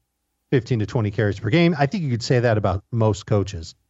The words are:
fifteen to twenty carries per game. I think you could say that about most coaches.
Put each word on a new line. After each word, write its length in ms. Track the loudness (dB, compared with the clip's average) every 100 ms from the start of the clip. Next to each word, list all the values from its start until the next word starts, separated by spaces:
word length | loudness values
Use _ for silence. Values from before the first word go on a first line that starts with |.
| _ _ _ _ -2
fifteen 300 | -2 0 -2
to 60 | -2
twenty 260 | -2 -2
carries 260 | 0 0 0
per 120 | 0
game. 260 | 2 4 2
I 100 | 0
think 180 | 0 -4
you 40 |
could 140 | -4
say 160 | 0 2
that 180 | 2 2
about 280 | 0 -2 -4
most 360 | 0 0 0 -2
coaches. 500 | -2 -2 -8 -14 -20